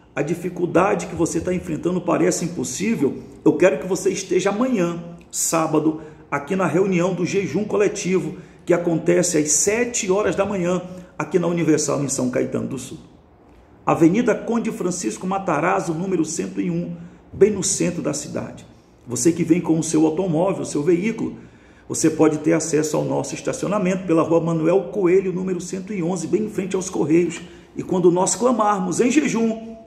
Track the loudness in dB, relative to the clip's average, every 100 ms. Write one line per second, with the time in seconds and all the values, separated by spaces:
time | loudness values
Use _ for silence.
0 | -10 -4 -4 -4 -6 -4 0 2 2 0
1 | -4 -2 0 0 -2 -2 -4 -4 -2 -2
2 | 0 2 2 0 -4 -4 -6 -4 -2 0
3 | 0 -2 -12 0 2 6 4 4 -2 -2
4 | 0 -2 0 0 2 0 0 0 0 -4
5 | -10 -16 -10 -6 -2 0 2 2 2 -2
6 | -8 -16 -6 -6 -2 -2 2 2 2 2
7 | 0 0 -2 -2 0 -2 0 2 0 0
8 | 0 0 -2 -10 -16 -6 2 2 2 0
9 | 2 2 4 2 2 2 2 0 0 -2
10 | 0 0 2 0 0 0 0 0 -4 -14
11 | -14 -10 -2 0 0 0 2 2 2 -2
12 | -2 -2 -2 0 -2 -4 -4 -8 -10 -16
13 | -18 -20 -20 _ -20 -20 -20 -6 0 4
14 | 4 4 2 0 0 -2 -2 -4 -4 -4
15 | -6 -6 -4 -4 -2 0 0 0 -2 -4
16 | -2 -2 -2 -4 -6 -4 -4 -2 -4 -10
17 | -14 -20 -4 4 4 4 -2 0 -2 -2
18 | -4 -4 -6 -10 -10 -14 -20 -20 _ _
19 | -8 0 0 2 2 2 2 0 0 2
20 | 2 2 0 0 0 -2 -4 -2 2 2
21 | 0 -2 -6 -8 -18 -20 -20 -18 -10 0
22 | 0 4 4 4 0 0 0 0 0 -2
23 | -2 -2 -4 -6 -6 -4 -2 0 0 -2
24 | 0 2 4 2 2 0 2 2 0 0
25 | 4 4 2 -2 -4 -4 -6 -8 -6 -4
26 | -2 -2 -2 -2 -2 -4 -4 -4 -4 -2
27 | 2 4 2 -4 -14 -20 -16 -10 -2 4
28 | 4 6 2 2 2 4 2 2 0 2
29 | 4 4 2 2 0 -2 -8 -16